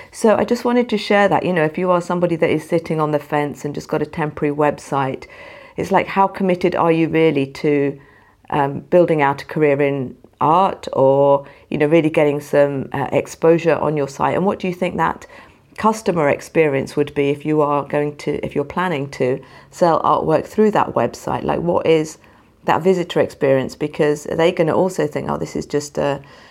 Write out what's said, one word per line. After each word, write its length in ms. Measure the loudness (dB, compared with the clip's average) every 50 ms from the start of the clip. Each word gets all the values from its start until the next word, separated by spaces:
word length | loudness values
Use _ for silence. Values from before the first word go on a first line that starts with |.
| -20 -18
So 240 | -6 0 2 4 4
I 100 | 4 2
just 180 | 0 -2 -2 0
wanted 260 | 0 0 0 0 0
to 80 | -2 -4
share 300 | 0 2 2 4 4 4
that, 160 | 2 2 0
you 100 | 0 0
know, 100 | 0 0
if 140 | 0 0 0
you 120 | 0 2
are 120 | 2 0
somebody 340 | 0 -2 -2 0 0 0 0
that 140 | 0 0 0
is 160 | 0 0 -2 -2
sitting 320 | -2 -2 -2 -2 -2 -2
on 120 | 0 0
the 80 | 0 -2
fence 460 | -2 -2 -2 -2 -2 -2 -4 -8 -10
and 80 | -8 -8
just 140 | -8 -6 -4
got 160 | -4 -4 -4
a 20 |
temporary 480 | -4 -4 -4 -6 -6 -4 -4 -2 -2 0
website, 720 | 0 0 0 0 -2 -6 -4 -4 -2 -2 -2 -4 -8 -12 -16 -20 -20 -20 -20 -20 -20 -20 -14 -10 -8
it's 140 | -4 0
like, 160 | 0 0 0 0
how 200 | 0 0 0 0
committed 480 | 0 -2 -2 0 0 0 0 0 0
are 160 | 2 2 2
you 160 | 2 2 0 0
really 400 | 2 2 2 2 2 2 -2 -4
to, 500 | -4 -4 -2 0 2 2 2 0 -2 -6 -12 -20 _ _ _ _ _ _ _ -6
um, 320 | -2 -2 -2 -2 -4 -6
building 400 | -4 2 4 4 4 4 2 2
out 220 | 2 2 0 -2 -6
a 20 |
career 360 | -8 -2 0 2 2 2 2
in 360 | 2 0 0 -2 -4 -8 -10 -14 -20 -20 _ -2
art 480 | 0 2 4 4 2 2 -2 -6 -8 -6
or, 540 | 0 2 4 4 6 4 4 4 4 2 0 -4 -18 -20 -12 _
you 80 | -2 0
know, 80 | 2
really 240 | 4 4 4 4 4
getting 320 | 2 2 2 2 2 -2
some, 480 | -4 0 2 2 2 2 0 -2 -6 -6
uh, 160 | -4 -4 -4 -2 0
exposure 640 | -2 -2 -2 -4 0 2 2 4 4 2 0 0
on 200 | 0 0 -2 -2
your 140 | -2 -2 -4
site? 260 | -4 -4 -2 -2 0
And 100 | 0 0
what 140 | 0 -2 -2
do 80 | -4 -6
you 60 | -4
think 240 | -4 -4 -4 -2 -2
that 280 | -2 -2 -4 -6 -12 -20 -20 -20 -20 -20 -20 _ _ _ _ -2
customer 500 | 0 0 0 0 -2 -2 0 0 2 2
experience 720 | 0 0 -4 -2 0 2 2 2 2 -2 -4 -4 -2 -4
would 160 | -4 -2 -2
be 160 | -2 -2 0
if 160 | -2 -2 -2
you 160 | -2 0 2
are 240 | 2 2 0 -2 -2
going 320 | -2 -2 -2 -2 -4 -6 -6
to, 280 | -6 -6 -4 -4 -6
if 100 | -6 -4
you're 100 | -4 -6
planning 440 | -4 -4 -4 -4 -2 -2 -4 -6 -6
to 300 | -4 -2 -2 -2 -2 -4 -6 -12 -20 -20 -20 -20
sell 300 | -4 0 2 2 2 2
artwork 440 | 2 2 0 0 2 2 0 0 0
through 260 | -2 0 2 2 2
that 220 | 2 2 0 0 0
website? 480 | 0 -2 -2 -2 -6 -8 -6 -6 -4 -4
Like, 180 | -4 -4 -2
what 240 | -2 0 0 0 2
is 320 | 4 4 2 2 -2 -8 -14 _ -20 _ _ _ _ _ _ -2
that 160 | 0 0 2
visitor 400 | 2 2 2 0 -2 -2 0 0
experience? 540 | 0 0 -2 -2 0 2 2 2 0 -2 -6
Because 520 | -6 -6 -6 -2 0 0 0 0 -2 -4 -4
are 80 | -2
they 160 | 0 2 2
gonna 240 | 2 2 0 2 2
also 320 | 2 0 0 0 -2 -4 -4
think, 220 | -4 -6 -6 -4
"Oh, 80 | -4 -6
this 180 | -6 -6 -6
is 100 | -8 -6
just 320 | -4 -4 -4 -4 -4 -4 -4
a, 240 | -2 -2 -2 -4 -8 -14 -20 -20 -20 -20